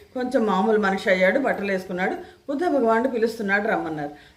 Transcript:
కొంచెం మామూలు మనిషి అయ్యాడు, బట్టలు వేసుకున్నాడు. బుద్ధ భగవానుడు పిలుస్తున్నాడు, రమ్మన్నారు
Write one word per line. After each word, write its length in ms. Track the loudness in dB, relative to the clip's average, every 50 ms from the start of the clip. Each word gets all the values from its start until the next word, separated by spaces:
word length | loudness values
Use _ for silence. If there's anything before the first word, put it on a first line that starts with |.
| -16 -10 -6
కొంచెం 320 | -6 -4 0 0 0 2
మామూలు 320 | 2 2 2 2 2 2 2
మనిషి 320 | 2 2 0 0 0 0
అయ్యాడు, 280 | 2 4 4 4 2 2
బట్టలు 340 | 0 0 -2 -2 -2 -2
వేసుకున్నాడు. 420 | -4 -4 -4 -6 -4 -4 -2 -2 -4 -6 -10 -14 -20 -14 _ -6
బుద్ధ 160 | -4 -2 0
భగవానుడు 440 | 0 2 2 2 2 2 2 2 0
పిలుస్తున్నాడు, 600 | 0 0 0 0 -2 -2 -2 0 0 0 0 0
రమ్మన్నారు 420 | -2 -2 -2 -4 -6 -6 -6 -8 -10 -14 -20 -20 _